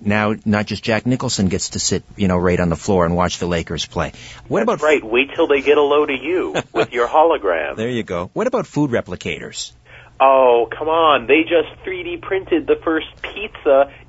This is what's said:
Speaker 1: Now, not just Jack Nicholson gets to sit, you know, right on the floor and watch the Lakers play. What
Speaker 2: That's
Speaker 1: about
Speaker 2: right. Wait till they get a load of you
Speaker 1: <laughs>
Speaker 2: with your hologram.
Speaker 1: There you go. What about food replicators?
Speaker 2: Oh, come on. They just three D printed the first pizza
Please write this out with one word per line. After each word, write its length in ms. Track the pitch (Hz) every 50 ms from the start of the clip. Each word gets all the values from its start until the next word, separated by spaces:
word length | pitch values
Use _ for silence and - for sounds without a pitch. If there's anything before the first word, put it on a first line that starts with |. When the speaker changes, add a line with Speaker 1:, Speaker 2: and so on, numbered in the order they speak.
| -
Speaker 1:
Now, 300 | 101 104 107 107 104 110 - -
not 220 | 113 104 107 107
just 180 | - 107 92 -
Jack 220 | - 113 107 -
Nicholson 420 | 123 127 123 - 127 - - 101 92
gets 220 | 87 90 - -
to 80 | - 92
sit, 240 | - - 101 87 - - -
you 120 | - 101 92
know, 80 | 92
right 240 | 90 87 90 90 87
on 80 | 90 85
the 80 | 82
floor 300 | 78 - - 104 92 87
and 100 | 85 87
watch 220 | 87 90 87 - -
the 80 | -
Lakers 400 | 87 87 85 - - 85 78 -
play. 260 | - - 90 80 - - - - - - - -
What 120 | - 131 190 226
Speaker 2:
That's 80 | 247 220
Speaker 1:
about 100 | 156 147
Speaker 2:
right. 160 | 151 156 131 110
Wait 280 | 110 113 123 139 139 -
till 120 | - 165
they 160 | 147 143 143 135
get 160 | 139 147 147
a 40 | 147
load 280 | 143 147 147 151 143
of 120 | 139 127 123
you 320 | 151 180 185 123 160 151 170 -
Speaker 1:
<laughs> 80 | - -
Speaker 2:
with 180 | - 147 - 123
your 160 | 120 120 117
hologram. 680 | 127 151 156 165 156 131 107 95 87 80 - 71 67
Speaker 1:
There 120 | - 110 120
you 140 | 127 117 104
go. 260 | - 92 87 87 87 -
What 120 | 165 214
about 200 | 254 - 240 175
food 240 | - - 147 147 143
replicators? 840 | 117 104 - - 90 87 - 98 78 67 60 57 - - - - - _ _ _ - - - - _ -
Speaker 2:
Oh, 480 | 135 135 135 135 131 127 120 117 113 110
come 180 | - - 151 156
on. 380 | 160 165 165 156 147 127 120
They 160 | 113 143 160 160
just 380 | - 170 165 151 - - - -
three 200 | 190 185 185 175
D 160 | 170 175 170
printed 480 | - - 196 190 185 - 185 156 143
the 100 | 139 151 151 -
first 220 | 170 160 160 151 - - - -
pizza 680 | - - - - - - - - 151 139 135 139 139 135 - -